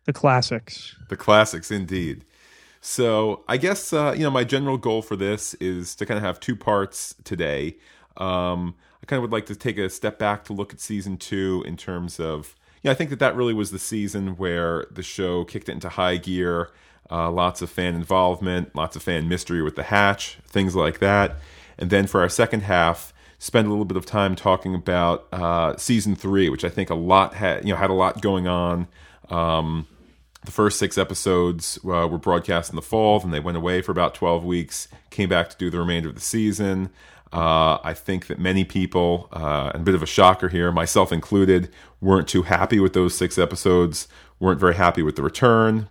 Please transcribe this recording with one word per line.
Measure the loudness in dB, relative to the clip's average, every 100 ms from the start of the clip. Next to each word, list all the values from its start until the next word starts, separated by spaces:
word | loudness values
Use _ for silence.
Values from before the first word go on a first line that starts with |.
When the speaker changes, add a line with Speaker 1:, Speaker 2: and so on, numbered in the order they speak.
| -8
Speaker 1:
The |
classics. | 0 2 2 0 -6 -10 -18 -20 -20 -14
Speaker 2:
The | -6
classics, | 6 6 6 0 -6
indeed. | -6 -4 -4 -4 -8 -14 _ _ _ _ _ -8
So, | 0 2 2 0 -2 -2
I | 0
guess, | 0 -2 -2
uh, | 0 0 0
you |
know, | 0
my | 0
general | 0 0 -2 -2
goal | -2 -2
for | -4 -4
this | -2 -4 -6 -6
is | -6 -4 -8 -10
to | -6
kinda | -4
have | -4 -6
two | -6 -4
parts | 0 0 -2 -8 -14 -14
today. | -10 -4 -4 -2 -6 -10 _ _ _ -8
Um, | -4 -2 -2 -4 -6 -10 _ _
I | -6
kinda | -4
would | -2
like | -4 -6
to | -8
take | -6 -4
a | -6
step | -4 -6 -2
back | -2 -2 -6
to |
look | -10 -8
at | -10
season | -8 -8 -6 -10
two | -6 -4 -2 -4 -6
in | -10
terms | -10 -8 -8 -8
of, | -8 -8 -12 _ _ _
you | -2
know, |
I |
think | 0 -2
that | 0
that | 0 0
really | -2 -2
was | -4
the | -6
season | -8 -4 -4 -4 -6 -4
where | -4 -2 -2 -4 -6
the | -14
show | -12 -6 -2 -2 -4
kicked | -10 -10
it |
into | -10 -10
high | -2 0 0
gear. | -4 -2 -2 -2 -4 _ _ _ -8
Uh, | -4 -2
lots | 0 -2 -2
of | -8
fan | -4 -4 -4
involvement, | 0 2 2 2 -2 -2 -4 -6
lots | -6 -6
of |
fan | -4 -2 -2
mystery | -4 -4 -2
with | -2 -4
the | 2
hatch, | 4 4 2 -6 -14 _
things | 0 2 2
like | 0 2
that. | 2 4 2 -2 -16 -20 -20 -8
And | 0
then | 2 2
for | 2
our | 2
second | 2 0 0
half, | 0 2 4 0 -10 _ -20 _
spend | 0 2 2
a |
little | 0 -2
bit | -4
of | -2
time | 0 0 0
talking | 0 0 -2 -4
about, | 0 2 2 0 -6
uh, | -4 -2 0 0 -2
season | 0 0 0 -2
three, | 0 2 2
which | 0
I | -4
think | -4 -4
a | -2
lot | 4 4 4
had, | 0 -2 -2 -2
you |
know, | 0
had | 0
a |
lot | 2 2 0
going | -2 0 0
on. | 0 0 -2 -4 -12 -20 _ -8
Um, | -2 0 0 0 -4 -8 _ _ _ _ -20
the | -8
first | 2 2 2
six | -2 0
episodes, | -2 -2 0 2 2 -2 -8 -8
uh, | -4 0 0
were | -2
broadcast | 0 0 0 -2 -2
in | -10
the |
fall, | -2 2 4 4
then | 2
they | -4
went | -4 -2
away | 0 -2
for | 0
about | 0 0
twelve | 0 0 0 0
weeks, | -2 -4 -10 -12 -18 _
came | -4 0
back | 2 0
to | -4
do | -4
the | -2
remainder | -2 -2 -4
of |
the | -8
season. | -4 0 0 0 -2 -2 -4 _ -20 -20 -10
Uh, | -2 2 4 2 2
I | -4 -8
think | -4 -6 -4
that | -4
many | 0 0
people, | 0 -2 0 2 2 0 -4
uh, | -6 -4 -2 -4
and | -2
a |
bit | 2 2
of |
a | 2
shocker | 6 8 6 0
here, | 0 2
myself | 2 2 2 2
included, | 0 2 4 6 4 2 -12 -20 -2
weren't | 4 4 4
too | 0
happy | 2 2 4 4
with | 4
those | 4 2 0
six | -2 2
episodes, | 0 2 4 4 4 0 -12 -18 -20 -2
weren't | 0 4
very | 4 6
happy | 4 4
with | -2 0
the |
return. | -4 4 4 6 4 2 -2